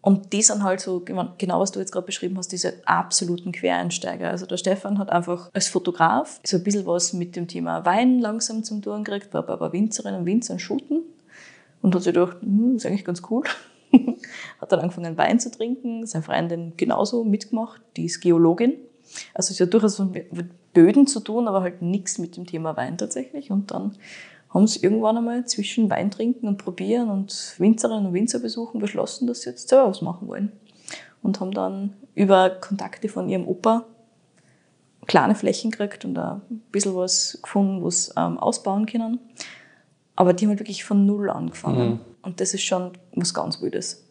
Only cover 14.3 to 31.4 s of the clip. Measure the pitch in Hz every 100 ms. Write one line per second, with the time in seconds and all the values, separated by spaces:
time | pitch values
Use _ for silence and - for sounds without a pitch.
14.3 | - - - - 180 175 175 170 165 -
15.3 | 233 240 - 226 262 247 226 226 165 156
16.3 | 135 170 170 170 - - - 208 240 226
17.3 | 208 - 226 226 - _ - 165 - 175
18.3 | 165 165 170 240 - - _ _ - -
19.3 | - 190 - 180 220 208 202 190 185 -
20.3 | 175 175 - _ - 330 269 277 220 208
21.3 | 220 233 196 185 180 175 196 185 - 170
22.3 | 180 175 165 160 156 - 170 - 262 262
23.3 | 285 277 196 202 190 196 - - - -
24.3 | - _ - 214 - 190 220 220 233 233
25.3 | 240 247 - 202 - 214 - 202 - 226
26.3 | 254 214 196 - 175 190 233 233 196 196
27.3 | - - - 190 226 240 220 196 175 240
28.3 | 240 240 220 233 226 202 202 - - 240
29.3 | 240 359 - - 262 240 190 165 175 -
30.3 | 50 208 - _ _ - - - _ 190
31.3 | 190